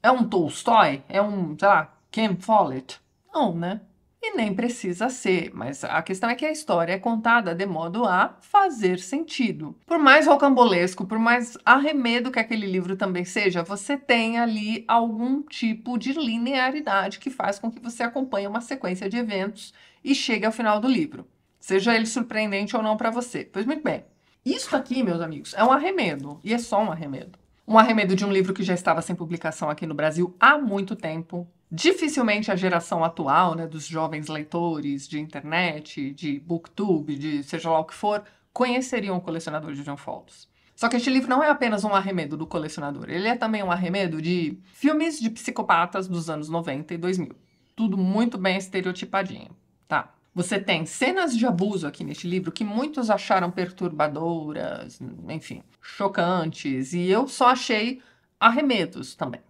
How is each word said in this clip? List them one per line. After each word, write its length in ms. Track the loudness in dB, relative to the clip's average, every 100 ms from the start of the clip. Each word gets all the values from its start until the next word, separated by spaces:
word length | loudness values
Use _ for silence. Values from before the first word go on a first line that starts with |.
É 80 | 6
um 180 | 4 2
Tolstói? 720 | 2 0 -2 4 6 6 2 -2
É 140 | 0
um, 360 | 0 0 -4 2
sei 80 | 6
lá, 300 | 6 2 _ _
Ken 260 | -2 0 -2
Follett? 640 | 4 4 4 -2 -10 -20 _ _ _
Não, 240 | 0 0 0
né? 240 | -4 -6 -12 _ _ _
E 140 | -6 -2
nem 180 | -2
precisa 540 | -2 -4 -4 -6 -2 -4
ser, 420 | -2 0 0 0
mas 280 | -8 -8 -8
a 200 | -2 -2
questão 260 | -2 -4 -2
é 60 |
que 100 | -2
a 80 | -4
história 400 | -4 0 0 0
é 60 | -2
contada 560 | -2 0 4 4 2
de 100 | -4
modo 400 | -4 -4 -4 -2
a 320 | 2 2 2 -2
fazer 560 | 2 4 4 2 0 0
sentido. 760 | -4 -6 -4 -2 -2 -2 -10 -14 _
Por 120 | 6
mais 280 | 10 10 10
rocambolesco, 800 | 6 6 8 6 6 2 -2 -4
por 120 | 0
mais 380 | 4 2 0 -2
arremedo 680 | 6 6 6 0 2 0 0
que 80 | -2
aquele 280 | -2 -2 0
livro 300 | -2 -2 -2
também 280 | -2 -2
seja, 380 | -2 0 0 0
você 340 | -4 -8 -4 -4
tem 420 | 2 2 2 0
ali 460 | 0 -2 -4 -4 2
algum 540 | 2 2 -2 -2 -2
tipo 540 | -4 -4 -2 -2 -4 -4
de 160 | -4
linearidade 1040 | -2 -2 -2 -2 0 0 -2 0 0 0 -6
que 120 | -10
faz 280 | -4 -4 -4
com 120 | -6
que 100 | -8
você 220 | -14 -4
acompanhe 440 | -4 -2 -4 -4 -2
uma 140 | -6
sequência 480 | -6 -6 -4 -4 -4
de 80 | -4
eventos 560 | -2 -2 -4 -6 -18 _ -20 _
e 100 | -2
chegue 300 | 0 2 0
ao 80 | 0
final 260 | 0 2 2
do 100 | 2
livro. 380 | 2 0 -6 -18 _ _ _
Seja 360 | 0 2 4
ele 100 | 2
surpreendente 720 | 2 -2 -2 -2 -2 -2 -2 0
ou 60 |
não 160 | 0 0
pra 120 | 0
você. 320 | -2 -4 -8 -6
Pois 140 | -4
muito 180 | -2 -2
bem. 220 | -4 -4 -8 _ _ _
Isso 320 | -6 -4 0 -2
aqui, 260 | 0 0
meus 200 | 0 0
amigos, 320 | -4 -8 -10
é 100 | 2
um 80 | 4
arremedo, 680 | 4 2 0 -2 -2 -8 -10
e 80 | -4
é 60 | -4
só 240 | 0 0
um 100 | 0
arremedo. 460 | -2 -8 -10 -12 -20 _ _ 4
Um 120 | 6
arremedo 360 | 8 4 2
de 100 | 2 2
um 60 |
livro 200 | 2 2
que 100 | -2
já 120 | -2
estava 260 | 0 0 0
sem 160 | -2 -6
publicação 540 | -6 -6 -6 -4 -6
aqui 160 | -4 -6
no 80 |
Brasil 420 | -2 -2 0 -2 6
há 200 | 6 6
muito 360 | 2 -2 -4
tempo. 540 | -6 -6 -6 -8 -10 -12 _ _
Dificilmente 800 | 2 2 2 0 0 2 0 0
a 60 | 0
geração 480 | 2 0 0 0
atual, 500 | 0 0 2 4 4
né, 100 | 0
dos 220 | -6 -10 -8
jovens 400 | -4 -4 -4 -6
leitores 800 | -8 -6 -2 -2 -2 -4 -6 -8
de 140 | -10
internet, 880 | -8 -12 -4 -2 -2 -4 -12 -8 -8
de 300 | -6 -8 -8
booktube, 760 | -4 -6 -6 -6 0 0 0
de 300 | -6 -4 -6
seja 260 | -6 -6 0
lá 80 | 0
o 60 |
que 100 | 0
for, 300 | -4 -2 -2 -6 _ _
conheceriam 640 | -2 0 0 -2 -4 -2 -4
o 40 |
Colecionador 520 | -4 -8 -6 -6 -8
de 120 | -10
John 120 | -10 -10
Fowles. 520 | -10 -12 -14 -20 -20 _ _
Só 140 | -4 0
que 80 | 0
este 120 | 2
livro 220 | 2 2
não 140 | 2
é 40 | 4
apenas 360 | 4 2 0
um 100 | 2
arremedo 420 | 0 0 -4 -4 -6
do 80 |
colecionador, 640 | -6 -6 -6 -6 -8 -8 -6
ele 200 | -2 0
é 80 | 0
também 260 | 0 -2
um 80 | 0
arremedo 500 | 0 0 0 -2 -2
de 380 | 0 0 0 -6
filmes 560 | _ -2 2 2 0 -2
de 100 | -4
psicopatas 800 | -4 -8 -6 2 4 4 -2 -4
dos 200 | -4 -4
anos 200 | -6 -4
noventa 440 | -4 -4 -8 -8
e 60 | -6
dois 200 | -2 -2
mil. 180 | -4 -10 _ _ _ -4
Tudo 200 | -2 2
muito 400 | 2 2 0 0
bem 200 | 0 -2
estereotipadinho, 1000 | -2 -2 -2 -6 -4 -4 -4 -10 -18 -20 _ _ _
tá? 260 | -4 -4 _ _
Você 240 | -6 -2 -2
tem 260 | 0 -2 -2
cenas 500 | -2 0 0 0 2
de 100 | 2
abuso 400 | 2 0 -2 -4
aqui 160 | -8
neste 240 | -10 -8 -4
livro 240 | -2 -4
que 140 | -6
muitos 460 | -4 -4 -4 -4 0
acharam 380 | 0 2 2 2
perturbadoras, 1500 | -2 -6 -4 -6 0 0 0 -4 -4 -6 -6 -6 -8 -12 -14 -16 -14 -10
enfim, 340 | -10 -10 -16 -18 _
chocantes, 1120 | -20 -4 -4 0 2 2 -2 -4 -4 -4 -2
e 140 | -2 2
eu 200 | 2 2
só 220 | 4 4
achei 520 | 4 0 0 0 -6 _ _ _ _
arremedos 760 | 4 4 2 0 -2 -6 -14
também. 260 | -8 -8 -8 _